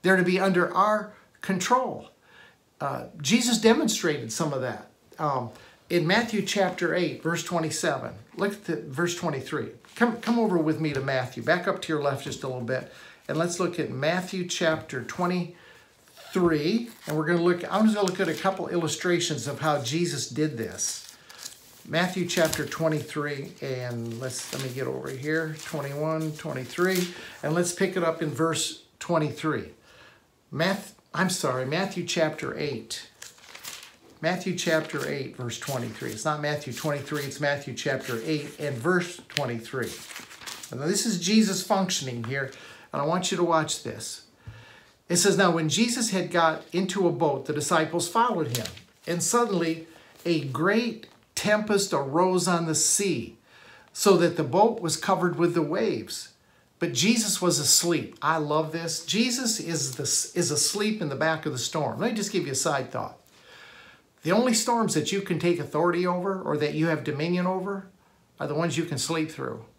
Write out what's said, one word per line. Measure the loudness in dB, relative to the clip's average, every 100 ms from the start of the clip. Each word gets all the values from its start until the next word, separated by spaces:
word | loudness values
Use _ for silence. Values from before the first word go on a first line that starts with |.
They're | 4 4
to |
be | 4 4
under | 4 4 2
our | 4 4 2 -2 -14 _ _
control. | -2 -2 4 4 2 -6 -14 _ _ -20 -20 _ _ _
Uh, | -6 -6 -10 -6
Jesus | 2 4 4 4
demonstrated | 6 6 4 2 0 -2 -4
some | -2 -2
of | -2
that. | -4 -6 -12 _ _ -4
Um, | -2 0 -4 -12 -20 -20 _
in | 0 4
Matthew | 2 2 -2
chapter | 0 2 0 2 0
eight, | 0 0 -2
verse | -4 -4
twenty-seven, | -2 -2 -2 -2 -2 -2 -6 -12 -16 -4
look | -4
at | -2
the, | -6 -6
verse | -6 -2 -2 0
twenty-three. | -2 -4 -4 -6 -6 -10 -20 0
Come, | 0 0
come | 0 2
over | 4 4
with | 2 2
me | 0
to | -2
Matthew. | -2 -2 -2 -6
Back | 0 0 2
up | -4
to | -2
your | 0
left | 0 -2
just | -6 -8
a | -6
little | -6
bit. | -4 -4 -6 -18 -20 -20 -6
And | -2
let's | -2 0
look | -2 -2
at | -4
Matthew | -2 0 0 -2 -6 -4
chapter | 0 2 0 -4 -10
twenty-three. | -8 -2 0 0 -4 -8 -20 -20 -20 _ _ -20 -4 2 4 4 2 0 -2 -12 -4
And | -2
we're | 2
gonna | 4
look, | 4 2 0
I'm | 4
just | 4 6
gonna | 0
look | 2
at | 0
a |
couple | 2 0 0 -2
illustrations | -2 -2 -2 2 2 2 -2 -4
of | -2
how | 0 0
Jesus | 0 0 0 -2 -4
did | 0 -2 -2
this. | -6 -4 -6 -6 -12 -20 -20 -16 -16 -16 -20 -20 -4
Matthew | 0 0 0 -2
chapter | 2 2 2
twenty-three, | -4 0 0 0 -4 -4 -4 -6 -10 -10
and | -8 -6 -6 -6 -6 -6
let's, | -8 -8 -8
let | -8
me | -6
get | -6 -4
over | -4 -8
here, | -8 -2 -2 -2 -8
twenty-one, | -8 -6 -6 -4 -2 -2 -4
twenty-three, | -6 -8 -8 -8 -2 0 2 -2 -6 -16 -6
and | -2
let's | 0 0
pick | 0 0 2
it |
up | 0 0
in | -4
verse | 0 0 0 -4 -6 -18 _
twenty-three. | 0 0 0 -2 -2 -2 -6 -16 -20 -20 -20 -20 _ _ _
Math-, | 0 0 0 -6 -20 _
I'm | -2 0
sorry, | 0 0 0 -2
Matthew | -2 -2 -4 -4
chapter | 2 2 0 -8 -4
eight. | -4 -6 -8 -12 -12 _ -20 -20 -20 -16 -14 -14 -18 -20 -20 -4
Matthew | -2 0 -2 -2
chapter | 2 2 0 -6 -4
eight, | -4 -6 -8
verse | -8 -6
twenty-three. | -4 -4 -4 -8 -8
It's | -4
not | -2 -2
Matthew | -2 -4 -6
twenty-three, | -4 -2 -2 -4 -4
it's | -4 -2
Matthew | -2 -2 -4
chapter | -6 -4 -4 -4 -6
eight | -2 -4 -4 -6
and | -6 -2
verse | 2 2 0 -10 -6
twenty-three. | -4 -2 -4 -6 -4 -4 -6 -14 -16 -16 -16 -14 -14 -12
And | -4
now | 0
this | 0
is | 0 0
Jesus | 4 6 6 2 2
functioning | 2 2 0 -4 -6
here, | -4 -4 -6 -10 -20 -20 -10
and | -2
I | 0
want | 0 0
you | 0
to |
watch | 4 4 2 -4
this. | -6 -8 -10 -12 -16 _ -20 -18 -20 -20 -20 _ _
It | 4
says, | 6 6
"Now | 4
when | 4 2
Jesus | 2 2 2 0
had | 0 0
got | 4 4 2 -4
into | -2 -2 2 2
a |
boat, | 4 2 2 -2
the |
disciples | -4 2 2 2 0 0
followed | 2 2 2 0 -2
him. | -4 -10 -20 _
And | -6 -2
suddenly | 2 2 2 2 0 -2 -8 -20 -20 -8
a | 0 0
great | 0 0 4 4 2 -6 -14 -20 _
tempest | -4 2 2 4 2 2
arose | 0 2 4 4 4 2
on | 2 2
the |
sea, | 2 2 2 2 0 -4 -14 _ -20 -20 -20 -18
so | 0 6 6
that | 6 2
the |
boat | 2 6 4 4
was | -2 -2
covered | 2 2 2 2
with | 2
the | 2
waves. | 0 2 0 0 -6 -12 -12 _ _ _ _ _
But | -2
Jesus | 2 4 4 2 2
was | 2 2
asleep." | 4 4 4 0 -2 -2
I | 0 2
love | 2 0 0
this. | -4 -4 -6
Jesus | -2 2 2 2 -2 -2
is | -2 -2 -4 -4
the, | -2 0 0 0
is | 0
asleep | 2 0 2 0 0
in | -4
the | 0
back | 0 0 -2
of |
the | -4
storm. | -4 -2 -2 0
Let | -2
me | 0
just | -2
give | -2 -2
you |
a |
side | 0 0 0 -2
thought. | -6 -8 -10 _ -20 -20 -20 -20 -20 -20 -20 _ _
The | 2
only | 4 6
storms | 4 2 2 2
that | 0 0
you | -2
can | -2 0
take | 2 0
authority | 0 2 2 2 0
over | 0 -2 -4
or | -2 0
that | 0
you | 2 0
have | 0
dominion | -2 -2 0 0 0
over | -2 -4 -6 -10 _ _ _ _ _
are | -4
the |
ones | 0 0 0
you |
can | -2 -2
sleep | -2 -2 -2
through. | -4 -8 -8 -14